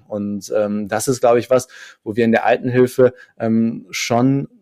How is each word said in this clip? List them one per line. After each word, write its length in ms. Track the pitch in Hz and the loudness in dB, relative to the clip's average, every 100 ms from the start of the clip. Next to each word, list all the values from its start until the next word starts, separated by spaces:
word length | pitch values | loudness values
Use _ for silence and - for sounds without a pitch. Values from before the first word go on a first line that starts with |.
| _ | _
Und, 420 | 107 101 101 95 107 | -8 -6 -8 -4 -2
ähm, 320 | 104 104 104 | -2 -4 -4
das 220 | 107 - | -4 -2
ist, 100 | 123 | 0
glaube 200 | 120 120 | 2 2
ich, 100 | 107 | 2
was, 180 | 127 - - - - 113 | -2 -2 -16 -20 -14 -8
wo 100 | 107 | 0
wir 80 | |
in 80 | 113 | 2
der 140 | 113 107 | 2 2
Altenhilfe, 680 | 127 127 123 123 - 123 - - _ | 0 0 2 2 4 2 2 -18 _
ähm, 480 | 113 113 113 - - | -2 0 0 -4 -10
schon 580 | - - 120 131 139 147 _ | -10 -2 2 2 0 -4 _